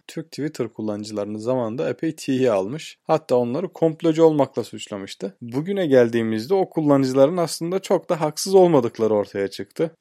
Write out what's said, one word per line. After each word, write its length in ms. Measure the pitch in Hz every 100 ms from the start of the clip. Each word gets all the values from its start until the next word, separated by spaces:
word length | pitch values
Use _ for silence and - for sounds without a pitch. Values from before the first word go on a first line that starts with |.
| -
Türk 240 | 165 160
Twitter 360 | - 151 151 113
kullanıcılarını 720 | - 107 104 104 104 101 107
zamanında 500 | 113 131 113 123 160
epey 260 | 123 165 151
tiye 360 | - 131 127
almış. 460 | 101 98 156 - -
Hatta 320 | - 156 - 123
onları 320 | 120 139 185
komplocu 560 | - 165 156 170 160
olmakla 400 | 160 151 135 -
suçlamıştı. 720 | 110 113 - 104 98 - 196 -
Bugüne 440 | 120 131 170 196 170
geldiğimizde 680 | 131 117 117 113 110 123
o 160 | 196 185
kullanıcıların 680 | 165 147 139 131 131 139 185
aslında 420 | 160 - 170 190
çok 300 | - 185 -
da 120 | 165
haksız 340 | 156 - 190 190
olmadıkları 580 | 175 147 117 - 110
ortaya 340 | 104 98 101 98
çıktı. 440 | - 104 - 160 -